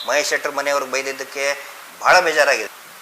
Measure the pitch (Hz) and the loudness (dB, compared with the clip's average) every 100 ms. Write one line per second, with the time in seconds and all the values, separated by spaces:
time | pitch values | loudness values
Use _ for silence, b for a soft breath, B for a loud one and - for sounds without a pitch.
0 | - 143 143 143 147 139 143 143 127 135 | -2 0 0 -2 -2 -4 -2 -2 -2 -4
1 | 135 135 131 143 139 143 - - - - | -4 -8 -10 -6 -4 -4 -8 -18 -20 -2
2 | 127 180 175 151 139 120 101 - - - | 4 6 6 4 4 2 -2 -12 -20 -12